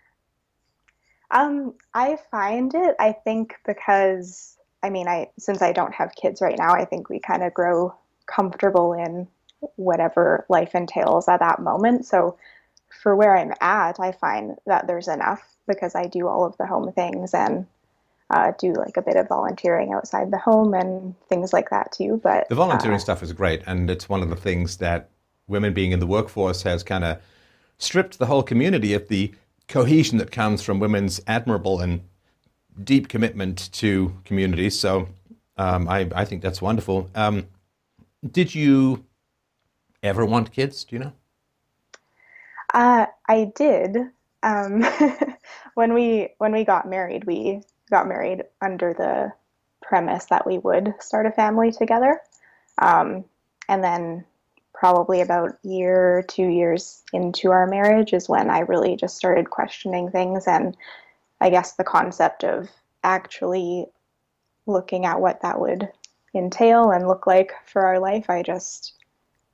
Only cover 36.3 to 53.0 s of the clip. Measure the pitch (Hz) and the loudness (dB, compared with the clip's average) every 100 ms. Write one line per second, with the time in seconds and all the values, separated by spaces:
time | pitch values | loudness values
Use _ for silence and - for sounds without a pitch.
36.3 | 92 95 90 95 113 - 95 92 107 107 | -4 -8 -4 -2 -2 -2 -4 -4 -2 -2
37.3 | 104 92 _ _ _ _ _ _ _ 123 | -2 -6 _ _ _ _ _ _ _ -6
38.3 | 180 175 156 147 135 131 127 - _ _ | -2 -2 0 4 4 4 0 -10 _ _
39.3 | _ _ _ _ _ _ _ 101 98 107 | _ _ _ _ _ _ _ -4 0 2
40.3 | 117 113 - 139 - - 120 139 - _ | 0 -2 -4 -4 -4 -12 -10 -12 -14 _
41.3 | _ _ _ _ _ _ - _ _ _ | _ _ _ _ _ _ -20 _ _ _
42.3 | - - - - 240 240 240 214 - - | -20 -20 -18 0 4 6 6 4 -2 2
43.3 | 220 214 - 294 226 190 220 254 _ _ | 2 2 2 4 4 2 -2 -4 _ _
44.3 | - 220 208 202 208 254 - 294 254 277 | -4 -2 -2 0 2 2 4 2 2 -6
45.3 | - - - - - 226 233 233 220 - | -6 -20 -20 -10 0 2 4 2 0 -2
46.3 | - 214 214 220 180 190 190 180 185 202 | -2 0 0 2 0 0 -6 -6 -6 -6
47.3 | 170 143 196 - _ - 196 190 - - | -4 -4 -6 -10 _ 0 2 2 -4 -4
48.3 | 185 - - 196 185 175 165 - - 214 | -6 -10 -8 -6 -2 -4 -2 -2 -2 -4
49.3 | - _ _ _ _ - 185 170 180 - | -8 _ _ _ _ -2 0 0 -4 0
50.3 | 180 - 180 - - 202 202 - 214 220 | 0 0 -2 0 0 0 -6 -6 -2 -2
51.3 | 220 214 220 233 226 233 233 262 302 - | 0 0 2 0 0 0 2 2 0 -4
52.3 | _ _ _ _ - 175 165 | _ _ _ _ 0 4 4